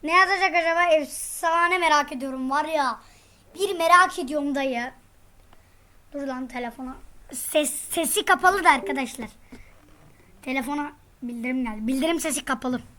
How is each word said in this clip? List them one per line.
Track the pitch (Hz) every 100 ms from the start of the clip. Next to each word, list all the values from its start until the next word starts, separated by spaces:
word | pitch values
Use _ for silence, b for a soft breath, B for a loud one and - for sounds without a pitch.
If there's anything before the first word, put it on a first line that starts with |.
| 302
Ne |
yazacak | 349 381 381 381
acaba? | 339 330 330
Efsane | 349 311 277 - - - 330 330 339 370
merak | 330 294 285
ediyorum | 277 269 262 262
var | 277
ya. | 302 311 269 220 b b b b _
Bir | 294 392 359
merak | 330 349 370 -
ediyorum | 269 302 285
dayı. | 277 269 240 247 - _ _ _ _ - - b b b b _
Dur | 285 277
lan | 254 254
telefona. | 247 240 233 254 262 - - -
Ses, | 262 - 302 294
sesi | - - - 320 -
kapalı | - 381 359 392
da | 349
arkadaşlar. | 285 - 277 262 - 220 - - 233 B B - - - - - -
Telefona | - 262 247 294 294 - _ _
bildirim | 240 240 240 262
geldi. | 247 214 220
Bildirim | 262 320 330
sesi | 320 285
kapalı. | - 254 262 254 -